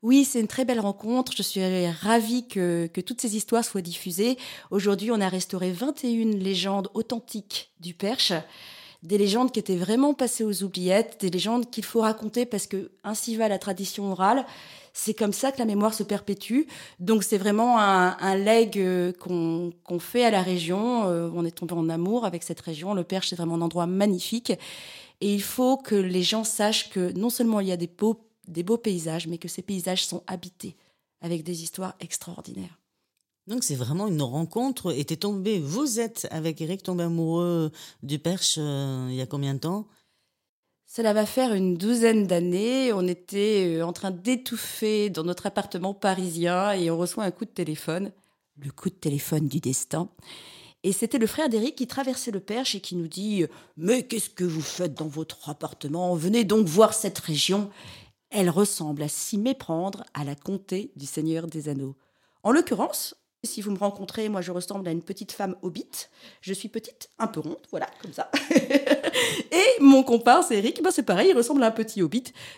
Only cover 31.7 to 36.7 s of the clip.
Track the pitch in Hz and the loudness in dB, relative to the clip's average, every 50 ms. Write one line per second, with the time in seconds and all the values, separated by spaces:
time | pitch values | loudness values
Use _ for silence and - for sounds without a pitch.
31.7 | - - 190 185 - _ - 170 - - - - 170 - - - - 185 196 175 | -10 -8 -10 -10 -10 _ -14 -10 -10 -10 -10 -10 -14 -14 -14 -14 -12 -12 -12 -14
32.7 | 165 _ _ _ _ _ _ _ _ _ _ _ _ _ _ - 214 247 - - | -16 _ _ _ _ _ _ _ _ _ _ _ _ _ _ -8 -6 -4 -2 -2
33.7 | 147 127 127 113 143 175 202 220 180 151 143 120 120 147 165 165 - 220 247 269 | -2 -2 -2 -2 -2 -2 0 0 0 0 -2 -2 -2 -4 -4 -2 -2 -2 -2 -2
34.7 | 254 - - 180 151 123 147 - - - - 208 208 196 185 208 220 190 151 135 | -2 -4 -4 -4 -2 -2 -2 -4 -4 -4 -2 -4 -2 -2 0 0 0 0 -2 -2
35.7 | 151 220 294 294 220 220 233 226 226 - - - - 160 156 165 160 156 165 156 | -2 -2 -2 -2 0 -2 -4 -4 -4 -8 -10 -6 -6 -4 -2 -2 -2 -2 -4 -6